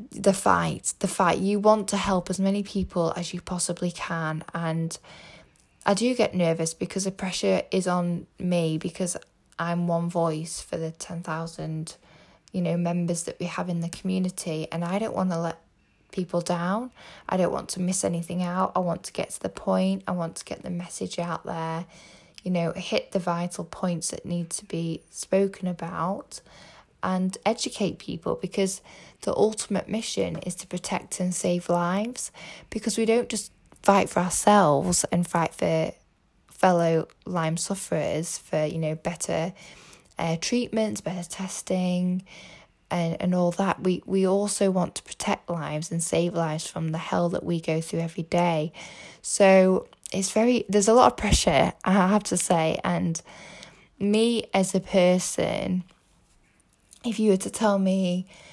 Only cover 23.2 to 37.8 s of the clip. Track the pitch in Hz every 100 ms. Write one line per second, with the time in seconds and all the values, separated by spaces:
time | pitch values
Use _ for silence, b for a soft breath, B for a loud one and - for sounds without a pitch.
23.2 | 175 170 175 - 170 - 185 165 - -
24.2 | - 175 165 - - 165 165 160 _ -
25.2 | - 196 196 196 180 175 170 170 170 220
26.2 | - - - B B B B - 185 185
27.2 | 185 - 208 226 - - 185 - - 170
28.2 | 165 165 185 - 190 - - B B B
29.2 | - - 214 214 - 196 - 226 - 190
30.2 | 175 165 185 - - 175 - 196 - -
31.2 | 180 180 185 175 - 175 175 190 233 254
32.2 | - - B B B 220 220 226 226 233
33.2 | 240 208 - _ _ - - 196 - 180
34.2 | 180 - 208 208 160 143 185 175 - 175
35.2 | 175 170 165 - 175 160 - - _ _
36.2 | _ _ _ - 185 175 165 160 - _
37.2 | - 180 160 165 - 190